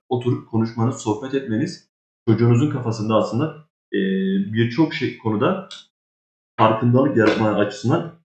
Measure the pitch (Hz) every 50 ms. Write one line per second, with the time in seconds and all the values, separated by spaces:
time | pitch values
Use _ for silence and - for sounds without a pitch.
0 | _ - 123 123 123 123 - - - - - 110 113 113 - 117 113 131 - -
1 | - 110 104 - 131 127 135 135 - 117 - 113 156 180 - - _ _ _ _
2 | _ _ _ _ _ 117 110 113 120 120 120 120 151 147 - 123 117 113 104 107
3 | 107 110 110 107 101 - 107 123 156 156 - - - _ _ _ _ _ 101 101
4 | 95 95 95 95 95 95 95 98 98 104 110 113 120 120 - 165 160 156 - -
5 | 131 - - - - 110 107 101 131 180 196 - - - - - - _ _ _
6 | _ _ _ _ _ _ _ _ _ _ _ - 113 107 - - 123 120 120 131
7 | 147 147 - 113 107 107 - 113 110 107 101 101 101 - - - - 117 156 175
8 | - - - _ _ _ _